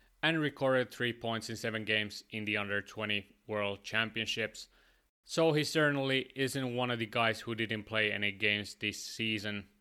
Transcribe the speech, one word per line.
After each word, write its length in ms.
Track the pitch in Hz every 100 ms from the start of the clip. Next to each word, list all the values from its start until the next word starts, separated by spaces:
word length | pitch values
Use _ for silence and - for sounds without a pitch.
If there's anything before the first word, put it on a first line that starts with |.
| _ _
and 160 | 156 165
recorded 500 | 147 - 135 127 120
three 240 | - 120
points 380 | 117 113 113 110
in 40 | 107
seven 300 | 120 110 107
games 380 | 107 104 - -
in 120 | 110
the 140 | 107 104
Under 240 | 101 101
twenty 460 | - 110 104 104 - _ -
World 380 | 107 101 98
Championships. 840 | - 110 110 113 107 - 107 - - _ _ _ _ _ -
So 280 | - 165
he 100 | 151
certainly 680 | 139 160 147 139 135 131 - 135
isn't 400 | 131 139 127 120
one 140 | 123
of 80 | 120
the 80 | 107
guys 360 | 120 113 107
who 120 | 117
didn't 300 | 110 107 107
play 280 | 101 110 107
any 200 | 101 104
games 420 | 98 107 104 101
this 300 | - 107 98
season. 600 | - - 110 107 104 104 101 _